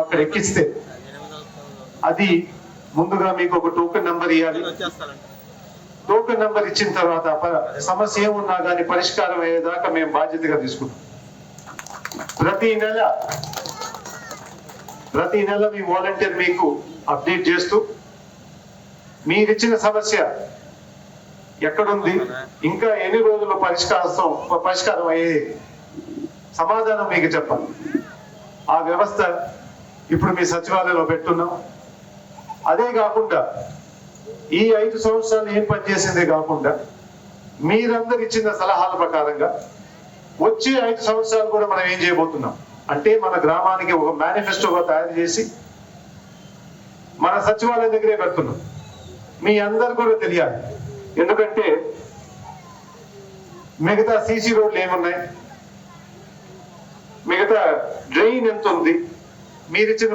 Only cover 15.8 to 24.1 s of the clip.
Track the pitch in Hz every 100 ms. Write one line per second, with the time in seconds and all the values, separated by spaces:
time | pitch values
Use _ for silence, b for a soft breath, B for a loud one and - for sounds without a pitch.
15.8 | 180 180 196 - 202 175 180 175 156 143
16.8 | - - - 143 165 180 170 170 - 214
17.8 | - - - - - - - - - -
18.8 | - - - - 151 196 214 214 226 220
19.8 | 208 214 208 208 - - - - - -
20.8 | - - - - - - - - 156 -
21.8 | 208 202 170 185 - 127 135 - 151 185
22.8 | 226 214 185 220 220 214 214 196 185 170
23.8 | - 190 175